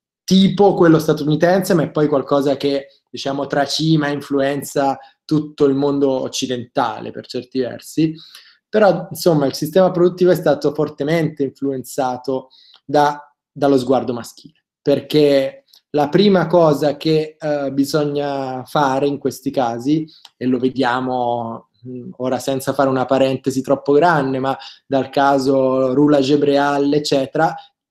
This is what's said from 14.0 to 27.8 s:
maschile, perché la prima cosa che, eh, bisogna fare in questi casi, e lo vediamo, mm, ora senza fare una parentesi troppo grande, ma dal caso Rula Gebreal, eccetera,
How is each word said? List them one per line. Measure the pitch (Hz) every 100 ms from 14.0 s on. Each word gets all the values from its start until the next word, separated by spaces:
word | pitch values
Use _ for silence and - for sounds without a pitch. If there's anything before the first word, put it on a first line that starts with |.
| 113
maschile, | 120 110 - - _ _ _
perché | - 139 - 151 147 139 135 - _ _ _
la | 147 147
prima | 175 202 185 165
cosa | 175 160 135 147 139
che, | 160 156 156 -
eh, | 156 147 139
bisogna | 135 139 156 147 143 143 139 131 127 127
fare | 156 139 135 143
in | 143
questi | 135 - 139
casi, | 139 120 117 131 156 156 - - -
e | 123
lo | 127
vediamo, | 127 120 127 123 127 127 120 120 113 117 - _ 127
mm, | 127 120 -
ora | 127 123
senza | 139 135 139
fare | 135 135
una | 131 127
parentesi | 135 135 131 - 131
troppo | 131 139 -
grande, | 143 175 156 135 131
ma | 135 131 - - -
dal | 135 127
caso | 143 139 143 131 135 131 131 131
Rula | 131 147 147
Gebreal, | 131 147 143 139 143 143 143
eccetera, | 147 147 139 135 151 160 - - _